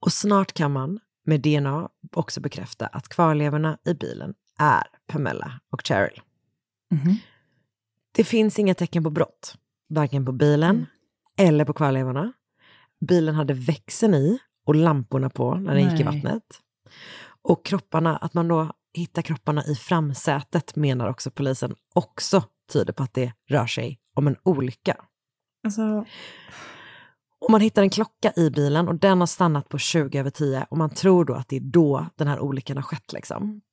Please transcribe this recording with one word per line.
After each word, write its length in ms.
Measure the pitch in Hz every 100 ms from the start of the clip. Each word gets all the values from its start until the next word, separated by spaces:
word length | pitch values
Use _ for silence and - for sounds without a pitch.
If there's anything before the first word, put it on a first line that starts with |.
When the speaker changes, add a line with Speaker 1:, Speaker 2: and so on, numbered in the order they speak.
Speaker 1:
Och 120 | -
snart 400 | - 208 202 190
kan 180 | - 151
man 260 | 139 135 202 _ _ -
med 160 | 151
D 140 | 139 147
N 120 | 139
A 220 | 143 175 _ - -
också 260 | - -
bekräfta 460 | 143 - 90 - -
att 200 | - -
kvarlevorna 680 | - 165 151 147 147 156 156 -
i 80 |
bilen 400 | 170 - 57 - - _ _
är 240 | 151 113 - _ _
Pamela 520 | 156 127 57 - 123 _
och 100 | - -
Cheryl. 340 | 113 98 - - _ _ _ _ _ _
Speaker 2:
Mhm. 240 | 160 147 208 - _ _ _ _ _ _ _ _
Speaker 1:
Det 120 | -
finns 360 | 226 233 214 196
inga 140 | 208 180
tecken 280 | 175 175
på 60 | 160
brott, 460 | 156 170 _ - - _ _ _
varken 360 | 151 143 139 131
på 60 |
bilen 440 | 131 147 147 165 220
Speaker 2:
Mm. 100 | 247 _ _ _ _ -
Speaker 1:
eller 280 | 190 151 147
på 80 |
kvarlevorna. 600 | 147 147 131 131 127 196 - _ _ _ _ _ _ 156
Bilen 280 | 180 156 156
hade 180 | 143
växeln 600 | 135 123 156 - - 226
i 260 | 165 139 247 _ _ -
och 100 | 151
lamporna 540 | 165 147 120 135 131
på 260 | - 123 175
när 200 | 196 139
den 80 | 139
gick 80 | 165
i 20 |
Speaker 2:
Nej. 120 | 151 147
Speaker 1:
vattnet. 280 | - 226 _ - _ _ _ - - - - _
Och 240 | - 170 -
kropparna, 520 | 185 - 160 165 156
att 160 | 160
man 140 | 175 170
då 240 | 165 156 - _ -
hitta 240 | 170 -
kropparna 420 | 165 156 - 151 147
i 100 | 147
framsätet, 1000 | - 175 151 135 - 143 135 170 - -
menar 340 | 147 127 113
också 220 | 127 -
polisen, 440 | - 139 131 127 - _ -
också 480 | - - - 196 - _ _
tyder 200 | 147 101
på 100 | -
att 100 | 131
det 200 | - 123 117 _
rör 180 | 139 117
sig 320 | - 120 135 _ -
om 120 | 143
en 80 | 131
olycka. 540 | - 156 127 - - - - _ _ _ _ _
Speaker 2:
Alltså 420 | 220 208 220 214 214 - - - - - - - - - - _ _ _
Speaker 1:
Och 120 | -
man 100 | 220
hittar 200 | 214 -
en 80 | 196
klocka 440 | 196 214 _ - -
i 140 | 160
bilen 380 | 139 143 147 175
och 80 | 165
den 200 | 196 185
har 80 | 175
stannat 420 | - 175 147 -
på 80 | 151
tjugo 420 | - 170 139 139
över 100 | 135
tio 360 | - 147 131 -
och 80 | 156
man 120 | 156
tror 360 | - 190 180 165
då 80 |
att 160 | 123 131
det 60 | 135
är 40 |
då 440 | 131 175 156 135 160 _
den 100 | 151
här 120 | 143
olyckan 380 | 139 135 - 139
har 60 |
skett, 300 | 131 143 _
liksom. 480 | - - - 208 214 _